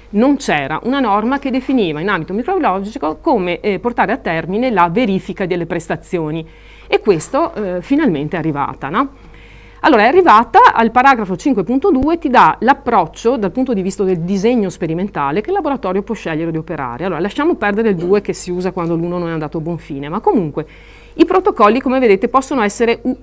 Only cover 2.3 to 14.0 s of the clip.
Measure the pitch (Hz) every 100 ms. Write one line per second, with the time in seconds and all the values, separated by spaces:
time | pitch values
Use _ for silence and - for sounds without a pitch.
2.3 | 196 254 381 240 190 202 269 302 311 330
3.3 | 240 180 170 214 185 240 254 190 262 202
4.3 | 165 160 202 262 196 175 185 233 190 -
5.3 | 185 180 180 170 175 - 160 - 175 156
6.3 | 165 160 - - - - - 220 165 -
7.3 | 277 330 - 196 180 170 285 285 147 151
8.3 | 175 156 143 127 127 135 202 277 - -
9.3 | - - - - - 311 233 220 359 359
10.3 | 415 - 381 - - 226 247 269 240 190
11.3 | 180 294 202 180 262 392 262 285 339 285
12.3 | 240 170 - 226 277 254 220 160 - 226
13.3 | 262 196 247 262 202 185 -